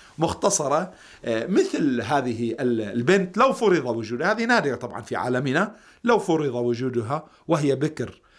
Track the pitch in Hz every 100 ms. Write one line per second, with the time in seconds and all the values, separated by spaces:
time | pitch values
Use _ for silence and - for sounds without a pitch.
0 | - - 165 - 208 - 143 147 180 -
1 | - - - 113 123 214 - - 151 123
2 | 104 147 127 113 117 107 127 117 104 110
3 | 120 196 185 208 262 - 220 175 127 113
4 | 107 120 165 220 226 240 143 117 123 101
5 | - 104 113 127 139 139 208 - - -
6 | 233 233 - 160 147 120 120 120 131 120
7 | 110 147 - _ - 160 147 135 147 -
8 | 120 - _